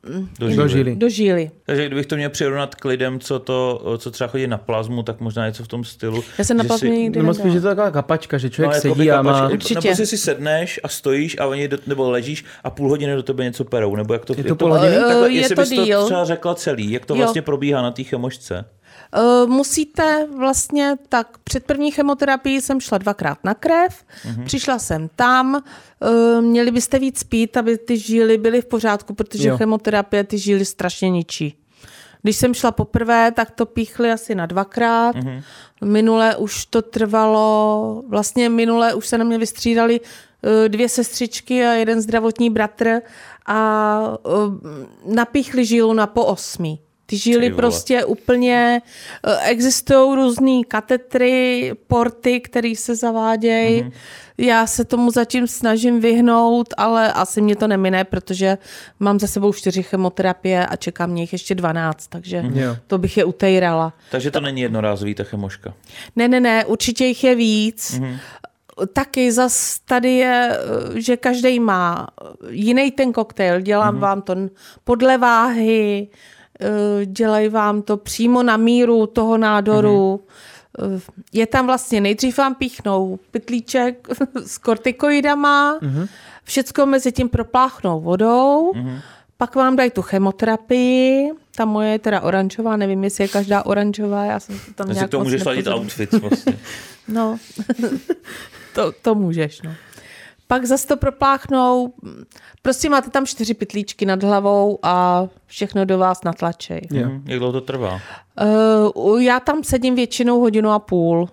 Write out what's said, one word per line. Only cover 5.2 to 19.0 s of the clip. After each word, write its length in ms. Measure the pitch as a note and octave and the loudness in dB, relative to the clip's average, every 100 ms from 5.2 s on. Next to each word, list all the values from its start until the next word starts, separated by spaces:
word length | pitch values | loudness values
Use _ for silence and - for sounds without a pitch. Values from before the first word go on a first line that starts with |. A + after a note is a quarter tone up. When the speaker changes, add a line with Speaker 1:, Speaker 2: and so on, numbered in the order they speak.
Speaker 2:
možná 260 | A#2 A2 A2 | -8 -4 -6
něco 180 | A2 | -6
v 40 | A2+ | -10
tom 160 | A#2+ | -10
stylu, 400 | A#2 - A2+ A2 A#2 - | -10 -8 -6 -6 -8 -6
Speaker 1:
Já 60 | |
jsem 120 | G3+ A#3 | 0 0
na 80 | |
Speaker 2:
že 40 | A3 | 0
Speaker 1:
plazmu 220 | A3+ A#3+ | 0 0
Speaker 2:
si 80 | A#3 | 0
Speaker 1:
nikdy 200 | A3+ D#3+ | 0 0
Speaker 3:
No, 60 | |
mám 100 | D#3+ | 0
spíš, 100 | E3+ | 2
Speaker 1:
nebyla. 100 | G3 | 2
Speaker 3:
že 60 | F3 | 2
to 80 | F#3 | 0
je 60 | |
taková 160 | G3 G#3 | 0 0
kapačka, 480 | D3 C3 D#3+ - C#3+ | -2 -2 -4 -2 -4
že 120 | B2+ | -4
člověk 200 | B2 D3 D3 | -2 0 2
Speaker 2:
No, 40 | D3 | 0
jako 80 | C#3 | 2
Speaker 3:
sedí 120 | D#3 | 4
a 60 | C#3+ | 4
Speaker 2:
kapačka, 160 | C3+ C#3 | 4 4
Speaker 3:
má 40 | |
Speaker 2:
je 60 | C3+ | 2
to, 60 | |
Speaker 1:
Určitě. 340 | C3 - G#3+ E3 | 0 -2 -2 0
Speaker 2:
nebo 80 | F3+ | 0
si, 100 | G#3+ | 0
si 120 | G#3 | -2
sedneš 600 | - C3 D3+ D#3 F3 - | -2 -4 -2 -2 -4 -8
a 40 | C#3+ | -10
stojíš 480 | - C#3+ C#3 D#3+ - | -6 -2 0 -2 -4
a 80 | C#3 | -4
oni 220 | C#3 D3 | -2 -4
do, 100 | C3+ - | -6 -4
nebo 240 | C#3 B2+ | -2 0
ležíš 340 | B2 A#2+ D3+ - - | 0 -4 -10 -12 -12
a 60 | C3 | -12
půl 180 | - C#3 | -4 -2
hodiny 260 | C#3+ C#3+ | 0 -2
do 80 | C#3 | -4
tebe 220 | B2+ C3 | -4 -4
něco 200 | B2+ A#2 | -4 -6
perou, 320 | B2 B2 G#2+ G#2 | -4 -2 -2 -2
nebo 160 | G#2+ | -2
jak 120 | A#2 | -4
to, 80 | - | -4
Speaker 3:
Je 60 | C3+ | -6
Speaker 2:
jak 80 | C#3+ | -2
Speaker 3:
to 80 | |
Speaker 2:
to, 100 | D#3+ | 0
Speaker 3:
půl 80 | F3 | 2
hodiny? 220 | D#3+ F#3 F#3 | 4 4 4
Speaker 1:
Eh, 40 | |
Speaker 2:
takhle, 280 | A#3+ A#3+ A#3+ | 4 4 4
Speaker 1:
je 60 | B3+ | 4
Speaker 2:
jestli 180 | C4 F4 | 2 2
Speaker 1:
to 40 | |
Speaker 2:
bys 80 | C4+ | 2
to 140 | B3 | 2
Speaker 1:
díl. 200 | A3+ G3+ | 2 2
Speaker 2:
třeba 200 | G#3 F3+ | 2 0
řekla 300 | E3 E3 F3 | -2 -2 -4
celý, 360 | F3 - B2+ G#2 | -4 -4 -4 -4
jak 160 | A#2+ - | -6 -4
to 80 | |
Speaker 1:
Jo. 40 | D3 | 0
Speaker 2:
vlastně 240 | A3+ A3 | 2 0
probíhá 400 | D3+ C#3+ C#3+ C#3 | -2 -2 0 0
na 80 | A#2+ | -2
té 120 | A#2+ | -6
chemošce? 640 | C3 B2+ B2 - - F2+ A2 _ _ - | -8 -6 -6 -10 -10 -10 -10 _ _ -20